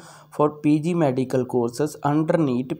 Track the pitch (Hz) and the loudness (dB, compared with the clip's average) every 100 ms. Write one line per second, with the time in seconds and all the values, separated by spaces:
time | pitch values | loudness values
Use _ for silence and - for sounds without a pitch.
0 | - - - - 147 147 147 151 160 170 | -14 -20 -10 0 0 0 2 2 2 0
1 | 143 127 127 127 127 123 120 120 147 - | 0 0 -2 -2 0 -2 -2 -2 -4 -2
2 | 143 151 160 175 143 123 147 | 0 0 2 2 2 0 -4